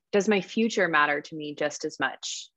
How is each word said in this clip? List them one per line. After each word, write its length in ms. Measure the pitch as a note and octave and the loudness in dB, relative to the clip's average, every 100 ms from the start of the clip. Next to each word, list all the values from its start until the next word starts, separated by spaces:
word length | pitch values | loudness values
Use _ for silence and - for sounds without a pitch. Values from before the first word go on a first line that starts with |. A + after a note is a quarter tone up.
| _ | _
does 160 | G3+ G3+ | 0 4
my 120 | G3+ | 2
future 460 | F#3 A3+ A3+ A3 F3 | 2 0 0 2 2
matter 360 | D3+ D3 D3 | 4 4 2
to 120 | - | -4
me 220 | D#3 D3+ D3 | -10 -8 -4
just 280 | D3 - | -4 -4
as 140 | D#3 - | -8 -4
much 520 | C3+ - - - - | -4 -4 -10 -10 -12